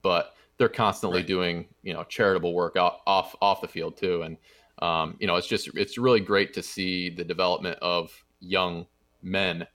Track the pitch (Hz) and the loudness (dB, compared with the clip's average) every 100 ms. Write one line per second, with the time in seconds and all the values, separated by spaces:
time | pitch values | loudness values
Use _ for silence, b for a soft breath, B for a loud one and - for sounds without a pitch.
0 | 98 87 - b b _ 117 - 107 95 | 2 0 0 b b _ 2 4 0 0
1 | 101 90 87 92 90 85 82 _ 98 80 | -2 -2 0 0 0 -2 -8 _ -10 -10
2 | 85 - 104 92 87 87 87 92 87 - | -8 2 2 4 0 0 0 2 2 2
3 | - 98 - - 98 95 98 85 80 - | 2 2 0 0 0 0 -4 -6 -8 -4
4 | 95 87 80 80 b b b - 85 82 | -2 0 -4 -12 b b b -4 0 0
5 | 80 - 98 87 - 107 - 80 98 - | -2 -4 0 0 0 -4 -4 -4 -4 0
6 | 127 117 95 98 101 - - - 92 90 | 4 4 4 2 2 -4 -8 -4 -2 -2
7 | 90 87 85 87 90 87 90 - 87 87 | -4 -6 -6 0 0 0 -4 -4 -2 -2
8 | 85 - _ _ 90 92 90 85 90 _ | -2 -14 _ _ -2 0 0 -4 -12 _
9 | _ _ 92 95 95 85 85 | _ _ -4 0 0 -2 -10